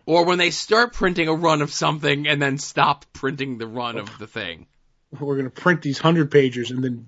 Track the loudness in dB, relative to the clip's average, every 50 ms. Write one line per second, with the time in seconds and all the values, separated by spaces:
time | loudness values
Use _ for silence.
0 | _ 2 4 4 4 4 2 2 2 0 0 -4 0 2 2 2 2 2 0 0
1 | 0 0 2 0 0 0 0 0 2 2 2 2 0 -2 -2 -2 -2 -2 -2 0
2 | 0 0 0 0 0 0 0 2 0 0 -2 -4 -6 -4 0 2 2 2 2 -2
3 | -8 _ -12 -6 -6 -6 -4 -4 -6 -8 -6 -8 -10 -10 -8 -8 -6 -6 -6 -8
4 | -10 -10 -14 -16 -16 -12 -10 -8 -8 -8 -10 -12 -16 _ _ _ _ _ _ _
5 | _ _ -12 -8 -4 -4 -2 -2 -4 -6 -8 0 2 2 2 2 -2 -6 -6 0
6 | 2 2 4 4 2 4 4 4 4 4 0 -4 -6 -6 -4 -4 -4 -4 -4 -6
7 | -10